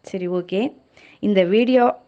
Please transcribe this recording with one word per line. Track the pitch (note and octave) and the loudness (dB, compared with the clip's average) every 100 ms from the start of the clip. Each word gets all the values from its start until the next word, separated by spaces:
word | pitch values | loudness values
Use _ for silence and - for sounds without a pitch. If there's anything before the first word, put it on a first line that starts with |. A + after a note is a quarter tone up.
| - | -12
சரி, | F#3+ F3+ F3+ | -10 -6 -6
ஓகே, | F3+ F#3 C4+ - _ _ _ _ G#3 | -6 -6 -6 -10 _ _ _ _ 0
இந்த | G3 F3 | 2 2
வீடியோ | G#3+ A#3+ B3+ A#3+ - | 2 2 2 2 -2